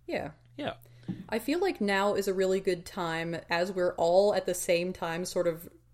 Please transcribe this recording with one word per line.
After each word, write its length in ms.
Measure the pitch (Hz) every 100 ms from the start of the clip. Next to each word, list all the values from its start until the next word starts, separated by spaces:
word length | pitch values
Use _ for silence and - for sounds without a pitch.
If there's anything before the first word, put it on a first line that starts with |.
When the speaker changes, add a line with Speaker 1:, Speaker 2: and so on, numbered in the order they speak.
| -
Speaker 1:
yeah. 260 | 262 143 - - -
Speaker 2:
Yeah. 160 | 285 - - - - - -
Speaker 1:
I 100 | 226
feel 220 | 247 330
like 180 | 381 -
now 340 | 202 196 202 220
is 120 | 196
a 60 |
really 260 | 190 190 190
good 260 | 190 175 175
time, 520 | - 170 160 165 165 -
as 220 | 170 185
we're 240 | 190 180 -
all 400 | 170 180 208 190
at 100 | 185
the 80 |
same 380 | 175 - 170 180
time 320 | 180 170 165
sort 240 | 180 185 175
of 220 | 160 - - _